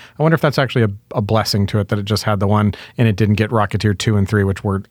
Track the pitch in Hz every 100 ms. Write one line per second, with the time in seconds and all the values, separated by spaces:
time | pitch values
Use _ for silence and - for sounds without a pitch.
0 | - - 156 165 151 143 131 127 110 98
1 | - - 101 110 104 104 98 107 98 104
2 | 104 104 - 101 104 104 104 - - -
3 | 113 101 104 104 110 113 101 101 107 95
4 | - 104 95 107 98 98 104 98 -